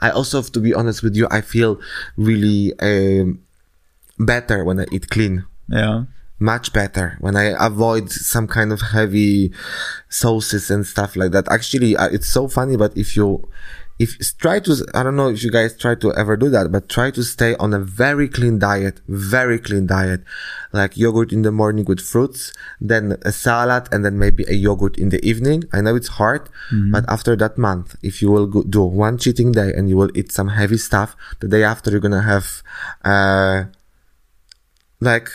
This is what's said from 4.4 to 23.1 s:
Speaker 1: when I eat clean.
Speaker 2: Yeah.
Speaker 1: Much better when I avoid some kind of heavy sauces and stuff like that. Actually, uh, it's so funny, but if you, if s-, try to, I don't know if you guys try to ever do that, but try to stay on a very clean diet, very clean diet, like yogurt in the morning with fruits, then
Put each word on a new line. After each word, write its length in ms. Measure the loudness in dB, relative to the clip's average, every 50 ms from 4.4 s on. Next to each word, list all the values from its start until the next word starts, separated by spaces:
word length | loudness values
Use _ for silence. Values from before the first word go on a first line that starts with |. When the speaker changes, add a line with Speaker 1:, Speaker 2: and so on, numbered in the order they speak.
| 0 -2 -2 0 0
Speaker 1:
when 160 | 0 -2 -2
I 60 | -2 -4 -6
eat 160 | -6 -6 -4
clean. 380 | -2 0 0 0 0 -4 -6 -8 -14 -16 -8 -4
Speaker 2:
Yeah. 360 | -2 0 0 0 -2 -2 -4 -8 -12 -16 -18 -16 -6 -2
Speaker 1:
Much 340 | -2 0 0 -2 -4 -4 -2
better 440 | -2 -2 -2 -2 -4 -4 -4 -6 -6
when 160 | -4 0 0
I 180 | 2 2 2 2 0 0
avoid 460 | 0 0 0 0 2 2 0 -2 -4
some 380 | -6 -8 -6 -2 -2 -2 -2 0
kind 240 | 0 0 0 0 -2
of 80 | -4
heavy 720 | -4 -2 0 0 2 2 2 2 4 4 4 2 2 0 -2 -6 -12 -12 -10 -8 -8 -10 -10 -12 -12 _
sauces 640 | -4 0 0 2 2 0 -2 -2 -4 -4 -2 -2 -2
and 120 | -2 -2
stuff 300 | -4 -4 -4 -4 -4 -2
like 160 | -2 0 2
that. 160 | 2 0 0 0
Actually, 480 | -2 -2 -2 -2 -2 0 2 2 2
uh, 120 | 2 2 0
it's 180 | 0 -2 -2
so 220 | 0 0 0 0 0
funny, 280 | 0 -2 0 0 2
but 200 | 2 0 0 0 -2
if 160 | -2 0 2
you, 320 | 2 2 2 0 -2 -4 -6 -10 -10 -12 -12 -12 -12 -14 -10 -4 -2
if 160 | -2 -2 -2 -4
s-, 140 | -8 -8 -4
try 260 | -2 0 0 0 2
to, 160 | 2 0 0 0 -2 -4 -4
I 120 | -2 -2
don't 100 | 0 0
know 140 | 0 0 0
if 160 | 0 -2 -2
you 80 | 0 2
guys 240 | 2 2 0 -2 -2
try 160 | -2 -2 0
to 180 | 0 0 0 0
ever 220 | 0 0 0 2
do 140 | 2 2 2
that, 220 | 2 2 2 2 0
but 160 | -2 -2 -2
try 240 | -2 0 0 0 0
to 100 | -4 -4
stay 320 | -4 -2 0 0 0 2 0
on 120 | 0 0 0
a 60 | -2
very 480 | -4 -4 -2 0 0 0 2 0 0 -2
clean 300 | 0 0 0 2 2 2
diet, 420 | 2 2 2 0 0 -2 -4 -6 -10
very 540 | -8 -8 -6 -4 0 0 0 2 0 0 -2
clean 260 | -2 -2 -2 0 0
diet, 360 | 2 0 0 0 0 -2 -4 -6 -12 -16 -16 -14 -14 -14 -16 -12 -6 -2
like 240 | -2 -2 -2 0
yogurt 360 | 0 0 2 2 2 0 0 0
in 100 | 0 2
the 100 | 2 2
morning 320 | 2 2 2 2 0 0
with 160 | 0 -2 -2
fruits, 520 | -2 -2 0 0 0 0 -2 -8 -14 -14 -14 -18 -20 -20 -14 -8
then 380 | -2 0 0 0 0 0